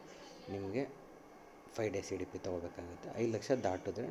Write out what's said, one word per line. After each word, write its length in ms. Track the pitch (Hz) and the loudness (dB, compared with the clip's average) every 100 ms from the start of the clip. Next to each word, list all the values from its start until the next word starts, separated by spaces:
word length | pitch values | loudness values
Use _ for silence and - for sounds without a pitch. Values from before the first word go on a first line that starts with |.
| - - - - - | -14 -14 -14 -12 -4
ನಿಮಗೆ 360 | 98 98 110 139 - - - - - - - - | -2 2 2 0 -4 -14 -16 -18 -18 -16 -16 -6
ಫೈವ್ 180 | - 110 | 0 2
ಡೇಸ್ 180 | 95 92 | 2 0
ಇ 80 | 95 | 0
ಡಿ 80 | 92 | 0
ಪಿ 140 | 92 | -2
ತೊಗೋಬೇಕಾಗುತ್ತೆ. 680 | 95 90 85 - 87 87 - - | 0 0 0 -4 -6 -6 -4 2
ಐದು 160 | 117 | 4
ಲಕ್ಷ 200 | 110 - 127 | 4 4 6
ದಾಟಿದ್ರೆ 480 | 98 92 98 92 143 | 6 4 2 0 -2